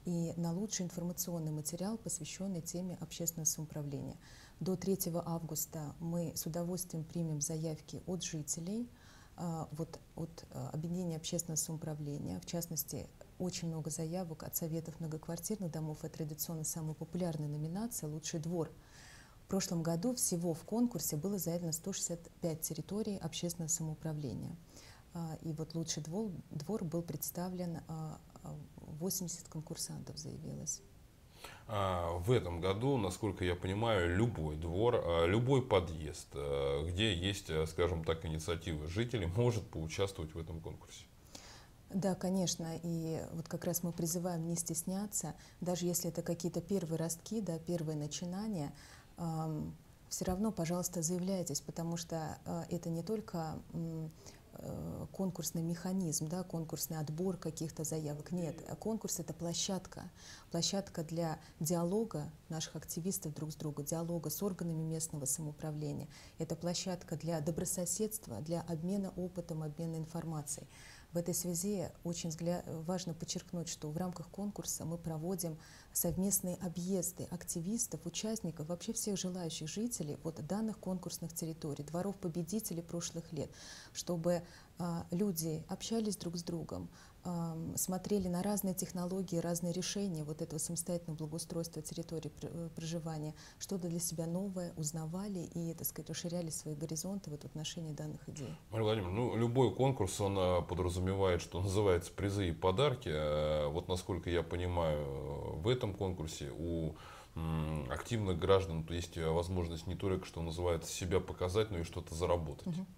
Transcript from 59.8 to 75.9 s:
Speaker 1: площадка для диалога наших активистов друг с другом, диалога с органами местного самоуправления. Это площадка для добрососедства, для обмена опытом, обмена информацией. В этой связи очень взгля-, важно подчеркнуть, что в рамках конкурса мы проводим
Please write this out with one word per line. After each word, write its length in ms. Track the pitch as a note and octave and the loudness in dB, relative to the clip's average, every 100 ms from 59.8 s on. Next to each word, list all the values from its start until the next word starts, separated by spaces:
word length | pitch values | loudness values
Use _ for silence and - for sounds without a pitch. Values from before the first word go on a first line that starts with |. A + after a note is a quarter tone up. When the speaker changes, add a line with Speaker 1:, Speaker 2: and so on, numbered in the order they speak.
| - - F3+ - - - - | -2 -12 -12 -14 -16 -16 -4
Speaker 1:
площадка 540 | E3+ E3+ G3 G3 - | 0 2 2 0 -4
для 340 | D#3 E3 E3 D#3+ - - | -2 0 0 -2 -8 -4
диалога 720 | D#3 E3+ E3+ G#3 A3 D#3+ D3+ - - | 2 4 4 4 2 -2 -4 -8 -6
наших 260 | D#3+ - | -4 -4
активистов 600 | D#3+ - - F3 - D#3+ | -8 -6 -2 0 -2 -4
друг 180 | D3 D#3 | -4 -4
с 20 | |
другом, 300 | D#3 D3+ D3 | -2 -4 -2
диалога 460 | C#3+ E3 E3+ E3+ D3+ | -2 0 0 0 -2
с 120 | - | 0
органами 400 | G3+ F3+ E3+ D#3+ | 0 0 0 0
местного 440 | D#3+ D#3+ D#3 D3+ C3+ | 0 -2 -2 -2 0
самоуправления. 840 | - D3+ D3+ D#3 D3+ D3 C#3+ - - - - | 0 -2 -4 -4 -2 -2 -4 -6 -12 -18 -6
Это 180 | D#3+ D#3+ | -4 0
площадка 600 | E3+ F3 G3 F3+ - D3+ | 0 0 -2 -4 -4 -4
для 240 | D#3+ E3 | 0 0
добрососедства, 1000 | D3+ E3 F3+ - E3+ - G#3+ - - G#2+ | 2 0 0 0 0 0 0 -2 -6 -6
для 220 | D#3 E3+ | -2 -2
обмена 500 | E3 E3 F3 G3+ F#3+ - | 0 -2 0 0 0 -2
опытом, 460 | F3+ F3 E3+ D#3 | -4 -4 -4 -4
обмена 340 | D#3 D3 E3 D#3+ | -4 -2 -2 -2
информацией. 720 | D#3+ E3+ D#3+ D#3 D3 - - - - - - | -4 -4 -2 -4 -4 -8 -10 -16 -18 -18 -4
В 40 | F3 | -2
этой 160 | F3 | 0
связи 560 | E3+ F3 E3+ G3 G3+ D#3 - | 0 0 0 2 2 0 -2
очень 240 | E3+ E3+ E3+ | -4 -2 -2
взгля-, 540 | D#3+ E3+ F3 - D#3+ | 0 2 2 -2 -4
важно 320 | D#3+ F#3 F3+ | 0 0 0
подчеркнуть, 540 | D#3+ D#3+ F3 - F3 E3 | -4 -4 -4 -2 -4 -2
что 200 | - D3+ | -4 -2
в 60 | D#3 | 0
рамках 320 | F3+ E3+ D3+ | -2 -2 -8
конкурса 560 | - G#3 - - - | -4 -4 -2 -2 -2
мы 140 | D#3+ E3+ | -2 -2
проводим 580 | E3 D#3 E3 F#3+ E3+ D#3 - - - | -2 -2 0 0 0 -4 -10 -18 -4